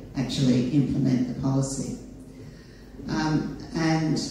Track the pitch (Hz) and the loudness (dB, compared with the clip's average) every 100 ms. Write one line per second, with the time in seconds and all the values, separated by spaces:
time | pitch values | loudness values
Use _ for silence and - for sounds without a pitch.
0 | - - 120 - 131 123 - 151 127 - | -8 -4 -2 2 4 4 4 4 4 4
1 | 131 127 123 - 135 135 135 - - - | 4 4 2 -2 0 2 2 -2 -6 -8
2 | - - - - - - - - - - | -12 -16 -18 -16 -18 -18 -20 -20 -18 -12
3 | - 156 156 151 - - - 165 160 160 | -4 -2 2 2 0 -6 -6 0 2 4
4 | 156 139 - | 2 0 -2